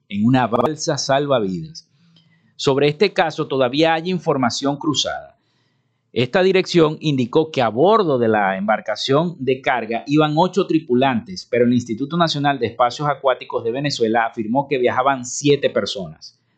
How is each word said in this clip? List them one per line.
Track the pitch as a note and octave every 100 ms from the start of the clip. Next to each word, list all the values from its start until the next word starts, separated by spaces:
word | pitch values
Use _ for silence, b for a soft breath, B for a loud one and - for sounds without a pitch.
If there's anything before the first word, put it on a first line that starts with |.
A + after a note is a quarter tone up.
| -
en | G2+ A2+
una | C3 A2+
balsa | A#2+ B2 D3+ - C#3
salvavidas. | - C3+ C#3+ B2+ G2 F2+ D#2+ - - _ b b b b b b
Sobre | C#3+ C3+ D3
este | D3+ G3+
caso | F#3+ E3 D#3 D3
todavía | C3+ B2 C#3 D#3+
hay | E3 F3
información | F3+ D#3+ C#3 B2 - C#3 C#3+
cruzada. | D#3+ C3 F2+ C2+ D2 _ _ _ _ _ _ _ _
Esta | - B2+ G3
dirección | F#3+ F#3+ - E3+ D3+ D#3
indicó | D#3 C3+ A#2+ D#3+ D#3
que | C3+
a | A#2
bordo | A2 F3 A3 E3+ C3
de | A2+
la | G#2+ G2 F#2+
embarcación | G#2 G#2+ G#2+ G#2+ - C#3 F3 E3
de | C3 C3
carga | C#3+ B2 A2 A2+ C#3+
iban | D3+ D3+ D3+
ocho | F3+ F3 E3+
tripulantes, | D#3+ D3+ B2 C3+ A2+ - F#2 -
pero | A#2+ A#2+
el |
Instituto | B2 A#2 A2+ C#3 E3+
Nacional | D#3+ D3 C#3+ C3+
de | A2+
Espacios | - B2 C3+ D3
Acuáticos | C3+ C3+ B2 - B2
de | A2+
Venezuela | B2+ D3 - A2+ A#2 A2+
afirmó | - G#2+ C3 -
que | C3+
viajaban | B2 A2+ C3 C3 B2
siete | - C#3+ C#3 -
personas, | A#2 G2+ G2 E2+ D#2 - _ _